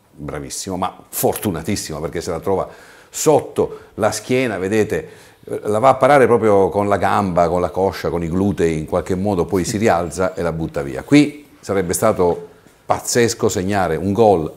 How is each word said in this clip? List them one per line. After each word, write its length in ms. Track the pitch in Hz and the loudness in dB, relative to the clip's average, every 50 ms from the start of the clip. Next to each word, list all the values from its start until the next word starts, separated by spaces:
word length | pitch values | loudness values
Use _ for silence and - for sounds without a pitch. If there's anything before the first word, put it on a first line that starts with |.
| _ _ | _ _
bravissimo, 640 | _ 78 76 71 - - - - - - - 95 92 | _ -14 -12 -10 -10 -10 -10 -10 -10 -10 -8 -8 -6
ma 200 | 90 92 87 - - - _ | -4 -6 -6 -8 -12 -18 _
fortunatissimo 880 | - - - 113 92 - - 107 85 78 80 110 101 - - - 78 73 | -6 -2 0 0 0 -2 -2 -4 -4 -4 -4 -4 -4 -4 -6 -8 -8 -8
perché 220 | 80 78 73 85 | -8 -6 -6 -6
se 100 | 76 92 | -6 -6
la 80 | 85 80 | -6 -4
trova 300 | 76 95 95 90 71 - - - - - - - - _ | -2 -2 -2 -2 -2 -4 -10 -18 -20 -20 -20 -20 -20 _
sotto 680 | - - - 156 147 123 - - - - 90 - - - - - _ | -10 -8 -4 -2 -2 -2 -4 -4 -4 -4 -4 -4 -6 -12 -20 -18 _
la 180 | - 104 104 | -6 -4 -4
schiena, 460 | 107 - - - 127 127 131 120 104 90 | -4 -6 -6 -4 -4 -2 -2 -4 -4 -6
vedete, 500 | 92 95 107 110 104 - 98 80 - - - - - - _ _ _ | -4 -2 0 0 0 -2 -4 -6 -8 -10 -16 -20 -20 -20 _ _ _
eh, 160 | - 113 - - | -12 -12 -8 -6
la 160 | 107 104 107 | -4 -2 2
va 80 | 123 135 | 4 2
a 60 | 131 | 4
parare 300 | - 131 131 147 143 123 | 4 4 6 6 6 6
proprio 420 | 107 120 113 107 107 101 98 95 87 | 6 4 4 4 4 6 6 4 4
con 180 | - 101 101 | 2 0 2
la 120 | 101 101 92 | 2 2 2
gamba, 500 | 98 98 101 104 104 95 85 87 87 82 | 2 0 2 0 0 2 2 2 2 2
con 120 | 87 90 | 2 0
la 100 | 87 85 | -2 -2
coscia, 400 | - 92 95 95 87 - - 80 | 0 0 0 0 -2 -2 -4 -4
con 120 | 73 85 | -2 -2
i 60 | 85 80 | -2 -2
glutei, 500 | 80 92 98 101 87 - 82 82 80 78 | -2 0 0 0 0 0 0 0 0 -2
in 80 | 76 | -4
qualche 300 | - 92 90 82 - 95 | -2 -2 -4 -2 -2 -4
modo 280 | 92 98 104 101 87 82 | -2 -2 -2 0 0 0
poi 200 | - 101 92 85 | 0 0 -2 0
si 120 | 82 - | -2 -2
rialza 580 | 101 110 107 90 85 87 82 78 87 92 87 - | 0 2 2 2 2 0 -4 -2 -2 -2 -2 -2
e 80 | - | -2
la 100 | 87 85 | -4 -4
butta 300 | 80 80 80 80 - 71 | -2 -4 -6 -4 -4 -6
via. 200 | 71 69 64 - | -6 -6 -8 -10
Qui 460 | - - 143 147 147 147 - - - - - _ | 0 4 6 6 6 4 0 -8 -16 -20 -20 _
sarebbe 360 | - - 98 98 92 85 - | -8 -4 -2 -2 -2 -2 -2
stato 520 | - 117 110 101 92 90 87 85 - - - - _ _ _ _ _ _ - | 0 2 2 2 4 2 2 2 0 -4 -12 -20 _ _ _ _ _ _ -4
pazzesco 580 | - 92 - - - 127 117 110 - - - 107 | -4 -2 -2 -2 2 2 2 2 2 0 -2 -2
segnare 460 | - 104 90 98 104 101 92 82 80 | 0 -2 -2 -2 0 0 0 0 0
un 180 | 76 90 98 | -2 -2 0
gol 400 | 98 113 113 107 95 82 76 - - | 2 4 6 6 6 4 2 -2 -8